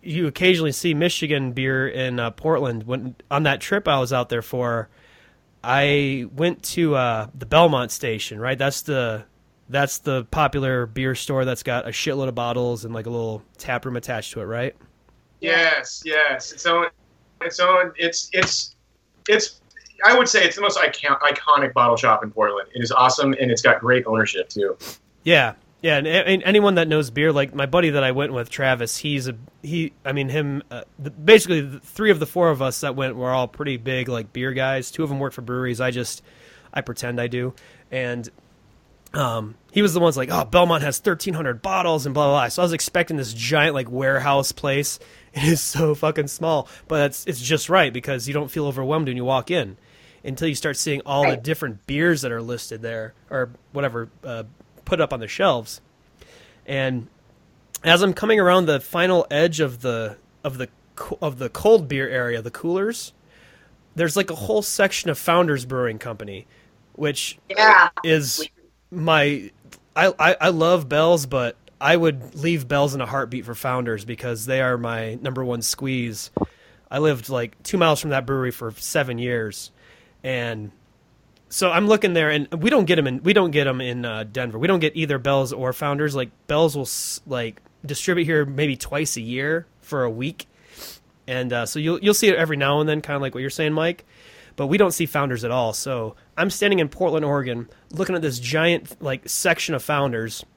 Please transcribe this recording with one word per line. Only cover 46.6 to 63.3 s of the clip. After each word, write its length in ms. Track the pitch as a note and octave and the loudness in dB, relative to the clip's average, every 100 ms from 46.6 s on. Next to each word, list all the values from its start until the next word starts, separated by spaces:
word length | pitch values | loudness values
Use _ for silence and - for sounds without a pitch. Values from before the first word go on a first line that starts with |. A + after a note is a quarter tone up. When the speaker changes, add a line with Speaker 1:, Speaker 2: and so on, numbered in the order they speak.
| - - - | -2 -12 -4
Speaker 1:
but 160 | D#3 C#3+ | 0 0
it's, 160 | C#3 - | -2 -8
it's 140 | C3 | -6
just 280 | B2 D#3 - | 0 -2 2
right 220 | F#3 D3+ | 4 4
because 340 | A#2+ B2 C3+ A#2 | 0 -6 -6 -4
you 60 | |
don't 180 | C#3+ C#3+ | -6 -4
feel 160 | E3 D3 | -4 -4
overwhelmed 400 | C3 C3 D#3 D3 | -4 -2 -2 -2
when 80 | B2+ | -4
you 80 | |
walk 260 | B2 C3 B2 | 0 0 0
in 280 | F3 A2 F#2+ _ _ - _ - | -2 -4 -10 _ _ -20 _ -12
until 240 | C3+ E3 | -4 -4
you 60 | C#3+ | -2
start 200 | D#3 C#3 | -4 -4
seeing 240 | - C#3 - | -4 -4 -2
all 180 | C#3 | 0
the 60 | C#3+ | 2
Speaker 3:
Right. 120 | C3 | 0
Speaker 1:
different 440 | A#2 D#3+ C#3+ G#2 - | -2 -4 -4 -10 -6
beers 340 | C#3 E3+ D#3+ | 0 2 2
that 100 | C3 | 0
are 80 | A#2 | -6
listed 400 | A#2 A#2+ - A2+ | -6 -8 -10 -10
there 320 | A2+ A2+ A2 - _ | -8 -8 -10 -14 _
or 200 | C#3 B2 B2 _ | -4 -4 -8 _
whatever, 380 | C#3 C#3 A#2 A2+ _ C#3 | -4 -4 -4 -10 _ -12
uh, 180 | A#2 A2 - - - | -12 -12 -18 -20 -20
put 160 | - F3 | -4 0
up 140 | D3+ | 0
on 80 | C3 | -2
the 80 | A2 | -8
shelves. 500 | - F#3+ B2+ A2 - _ _ _ _ - - - _ - | 0 2 2 -2 -16 _ _ _ _ -20 -20 -20 _ -8
And 420 | C#3 C3 B2+ A#2 _ _ _ _ _ _ - | -4 -2 -4 -8 _ _ _ _ _ _ -6
as 200 | E3 E3+ | 4 4
I'm 120 | G3 | 4
coming 280 | F3 G#3+ G#3+ | 0 2 4
around 240 | F#3 F3+ E3+ | 6 6 4
the 160 | C#3+ | 0
final 440 | - F3 F3+ F3+ - | 0 0 2 4 2
edge 300 | C#3+ E3+ D#3 | 2 2 2
of 200 | D3+ A#2+ | -2 -2
the, 360 | B2+ A#2 A2 G2+ _ _ | -4 -4 -4 -10 _ _
of 140 | D3 C3 | -8 -6
the 100 | B2+ _ _ - | -10 _ _ -16
co-, 220 | - - | -10 -6
of 180 | D#3+ B2+ | -6 -4
the 80 | - | -8
cold 400 | - G#3 A3+ D3+ | 0 6 6 4
beer 220 | C#3 C3+ | -4 -2
area, 320 | B2+ A#2+ A#2 | -2 -2 -4
the 100 | A2+ | -6
coolers, 600 | - E3 F3+ G3+ A#3 - _ _ | -8 -4 -2 -2 -6 -12 _ _